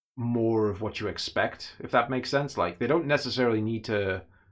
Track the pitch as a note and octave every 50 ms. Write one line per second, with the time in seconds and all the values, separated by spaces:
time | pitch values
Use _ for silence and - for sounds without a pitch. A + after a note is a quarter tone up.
0 | _ _ _ B2 A#2 A#2 A#2+ A#2 A2+ A2+ A2+ A2 G#2+ G#2 G2 G2 A2 G#2 - -
1 | G#2+ G2 - - - - - G2+ G#2 - - - - - - - - - - B2
2 | A2+ - C3 B2+ - - C#3+ C#3 D3 C#3 - G#2 F2 F2+ F2 - A#2+ A#2 D3+ E3+
3 | D3+ C#3 D3 C#3+ C3 B2 G#2+ C3 B2+ A#2 A2 A2 G#2+ A2 A2+ A2 - - G#2+ G#2
4 | G2 F#2+ F#2 F#2+ - - _ _ _ _